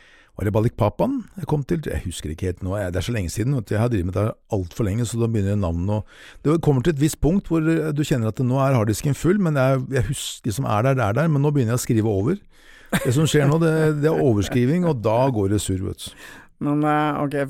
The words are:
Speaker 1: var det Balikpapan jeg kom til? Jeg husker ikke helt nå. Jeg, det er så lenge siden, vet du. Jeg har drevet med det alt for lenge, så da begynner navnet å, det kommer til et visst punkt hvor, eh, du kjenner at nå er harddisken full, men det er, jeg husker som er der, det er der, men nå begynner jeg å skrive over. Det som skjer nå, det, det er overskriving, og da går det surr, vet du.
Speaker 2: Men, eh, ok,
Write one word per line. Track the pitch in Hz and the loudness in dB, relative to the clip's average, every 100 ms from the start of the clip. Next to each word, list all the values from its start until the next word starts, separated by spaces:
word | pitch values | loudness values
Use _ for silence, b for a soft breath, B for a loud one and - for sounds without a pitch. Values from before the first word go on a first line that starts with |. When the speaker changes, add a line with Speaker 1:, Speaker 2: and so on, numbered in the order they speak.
| B B B | B B B
Speaker 1:
var | B | B
det | 98 | -2
Balikpapan | 104 110 - 104 - 208 277 - - | 0 0 0 0 0 -2 -2 -6 -10
jeg | 160 | -4
kom | 147 | -2
til? | 135 170 | -2 -4
Jeg | 143 80 | -4 -6
husker | 87 - 73 | -6 -8 -8
ikke | 78 95 | -6 -6
helt | 87 | -4
nå. | 92 101 | -6 -4
Jeg, | 92 | -4
det | 90 | -4
er | 92 | -4
så | |
lenge | 120 87 | -4 -4
siden, | - 117 | -4 -2
vet | 139 - | -2 -2
du. | |
Jeg | 104 | 0
har | 120 | 0
drevet | 113 92 | 0 -2
med | |
det | 95 107 - _ | -2 -2 -4 _
alt | 104 87 | -6 -4
for | - | -2
lenge, | 107 107 120 | -2 0 -2
så | 113 | -2
da | 113 | -2
begynner | 113 98 104 | 0 0 0
navnet | 90 85 95 104 | 0 -2 -2 -2
å, | - B B B | -6 B B B
det | 139 165 | 0 0
kommer | 147 131 | 2 2
til | 127 | 2
et | 143 | 0
visst | 151 - | 0 0
punkt | 139 196 - | 0 0 0
hvor, | 165 | 0
eh, | 156 165 156 | 0 0 0
du | 147 | -2
kjenner | 151 135 110 | 0 0 0
at | 107 | 0
nå | 123 131 | 0 2
er | 135 | 2
harddisken | 131 107 104 151 | 4 2 0 -2
full, | 135 151 208 | 0 2 2
men | 175 | 2
det | 147 | 2
er, | 131 135 131 131 | 2 2 0 -2
jeg | 117 | -2
husker | 139 - - - | -4 -8 -8 -6
som | 104 | -4
er | 123 107 | 0 2
der, | 127 | 2
det | 131 | 2
er | 107 | 2
der, | 110 165 | 2 2
men | 143 | 2
nå | 147 | 2
begynner | 143 113 123 | 2 2 0
jeg | |
å | - | 0
skrive | 117 110 | 0 2
over. | 98 110 202 - B B B B | 2 0 -2 -6 B B B B
Det | - - | -4 0
som | 120 | 2
skjer | 156 147 139 | 2 4 4
nå, | 160 | 4
det, | 165 156 156 151 | 2 2 2 2
det | 147 | 2
er | 160 | 2
overskriving, | 151 104 95 123 123 175 | 2 2 2 0 2 2
og | 170 131 | 0 0
da | 107 113 135 | 0 2 2
går | 113 95 | 2 2
det | 101 | 0
surr, | - 95 | 0 -4
vet | 95 87 - | -4 -8 -12
du. | - B B B - | -16 B B B -8
Speaker 2:
Men, | 147 147 | -2 0
eh, | 151 151 151 143 | 2 2 0 -2
ok, | 143 143 139 | -2 -2 -4